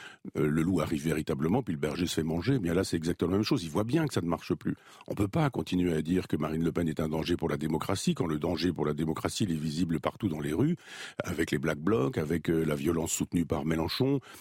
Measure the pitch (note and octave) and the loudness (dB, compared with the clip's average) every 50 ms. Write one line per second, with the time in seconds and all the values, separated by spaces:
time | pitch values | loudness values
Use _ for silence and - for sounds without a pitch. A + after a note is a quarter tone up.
0 | - - - - - - - - D2+ D2+ D2 E2 D#2+ F#2 F#2+ E2 D2+ D#2 D#2+ C#2+ | -18 -18 -20 -16 -18 -6 -2 0 2 2 2 2 2 2 2 2 0 0 -2 -2
1 | D2 E2 D2+ D#2 D2 - D#2+ C2+ D2+ E2 G2+ C3+ B2 - E2 C#2+ D2+ D2+ D2 E2 | 0 0 0 0 0 -2 -2 0 2 2 2 2 2 0 -2 -2 -2 -2 0 -2
2 | F2+ E2 - E2 D#2 D#2+ D#2+ E2+ E2 B2 C#3 - E2+ E2+ E2 F#2 F#2+ - - E2+ | -2 0 0 0 0 0 -2 0 0 0 0 2 2 2 2 2 2 2 0 0
3 | D#2 E2+ E2 - F#2 E2+ F#2 G#2 A2 - B2+ G#2+ F2 D#2+ D2 G2+ G#2+ A#2 C3+ E3 | 0 0 0 0 0 2 2 2 2 2 0 0 -2 -2 -2 -2 0 2 2 2
4 | D#3+ C3+ - G#2 F2 E2+ E2 D#2+ - - - - - - - - - - - - | 2 2 0 -2 0 0 -2 -4 -2 -4 -4 -2 -2 -4 -4 -4 -10 -18 -20 -20
5 | - - - - G#2 G2 - E3 D#3 C#3 - - - - F#2 F2+ F2 F2 E2 D#2 | -10 -6 -2 -2 -2 0 2 2 2 2 0 -2 -2 0 0 2 2 2 2 0
6 | D2+ D#2 F2+ F2+ - - - D#2 D2+ D2+ D#2 E2 E2+ E2 - - E2+ D#2+ D2 - | 2 2 2 2 2 0 -2 -2 0 -2 0 0 0 0 2 2 0 0 0 -2
7 | D#2+ D#2 D#2 D#2+ D2+ D#2 F2 - E2 D#2 D2 D2 D2+ D#2 D#2+ D#2 - - G2 - | -2 0 0 -2 0 0 0 0 0 -2 -2 -2 0 -2 0 -2 0 -2 -2 0
8 | - F3+ E3 - F2+ E2 D#2 D2+ D#2+ E2+ F2 D#2 E2+ F2+ D#2+ D2+ D2+ D2 D2+ C#2+ | 2 0 0 0 0 -2 0 0 0 0 0 0 0 0 0 0 0 0 0 0
9 | D#2+ D#2 D#2+ - - E2+ - - - F2+ D#2+ D2+ D#2 D#2+ D2 D#2+ F#2 E2 E2 D2 | -2 -2 -2 -2 -2 -4 -2 -2 0 0 0 -2 -2 -2 -2 -2 0 0 -2 -2
10 | - F2+ - - - F#2+ D#2 D2+ C#2+ D2 D2+ F2+ C3 D#3+ F3 - - - - - | -2 -2 -2 -2 -2 -2 -2 -2 -2 -2 0 2 2 2 0 -2 -6 -14 -14 -14
11 | - - - - - F#2 E2+ D2+ E2 - D#2 D2 C#2 D#2+ D#2 C#2+ D#2 F#2+ A2 - | -14 -10 -8 -6 -6 -4 -2 -2 0 0 0 0 0 0 -2 0 2 2 2 4
12 | C2+ C#2 C3 - D#2 D2 E2+ E2 - - E2 D#2+ D#2+ D#2 D2+ C#2+ C#2 E2+ E2+ E2 | 2 2 0 -2 0 0 0 0 2 2 2 2 2 2 0 0 0 0 0 0
13 | D#2+ E2 - - - - - F2 E2 - E2 D#2 C#2 D#2+ E2 D#2+ D#2+ - - - | 0 -2 -2 -2 -2 0 0 0 0 2 0 0 0 0 0 0 0 -2 0 0
14 | B2+ C3+ C#3+ C3 - - - - | 2 2 2 0 -2 -8 -16 -20